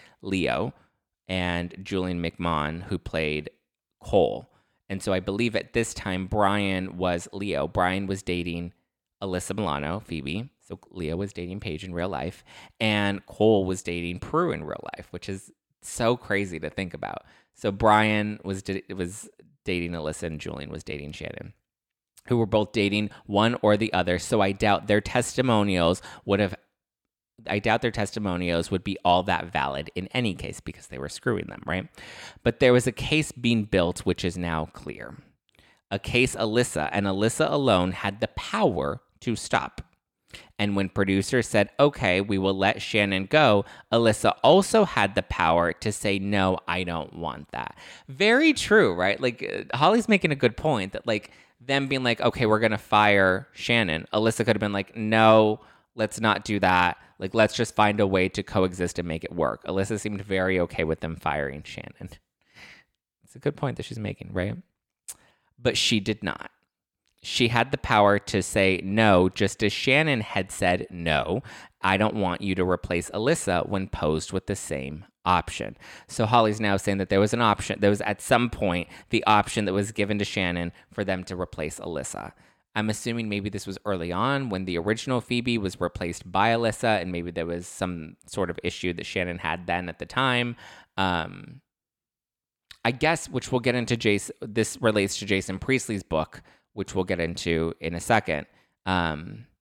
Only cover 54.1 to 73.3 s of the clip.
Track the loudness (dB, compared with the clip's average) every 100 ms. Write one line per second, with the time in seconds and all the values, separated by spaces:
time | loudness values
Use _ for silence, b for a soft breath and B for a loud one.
54.1 | 0 2 2 2 2 0 -2 -4 -6 0
55.1 | 6 8 8 6 2 b b b -4 -4
56.1 | 0 2 2 0 2 4 6 4 0 b
57.1 | b -2 4 4 2 -2 2 4 4 2
58.1 | 2 2 -2 -2 0 0 0 -4 -4 -6
59.1 | -6 -6 -2 -2 -2 -4 -2 -2 -2 -4
60.1 | -8 -4 0 2 2 0 -2 -2 -2 -6
61.1 | -6 -4 -4 -4 -8 -14 -16 -16 -16 -18
62.1 | -18 _ _ _ B B B B _ _
63.1 | _ _ -6 -4 -2 -4 -4 -8 -8 -6
64.1 | -8 -6 -4 -4 -6 -12 _ _ _ -18
65.1 | -18 b b b b 0 2 2 2 0
66.1 | -2 -4 -6 -10 _ _ _ _ _ _
67.1 | _ -4 0 2 2 0 -2 2 6 6
68.1 | 4 2 -2 0 4 4 2 0 4 8
69.1 | 8 6 2 -2 0 -2 0 2 2 2
70.1 | 0 -2 -4 -4 0 2 2 -2 -4 0
71.1 | 0 0 -4 -6 B B B 0 2 2
72.1 | 2 -2 -2 -2 0 0 -2 -2 -4 -4
73.1 | -2 -2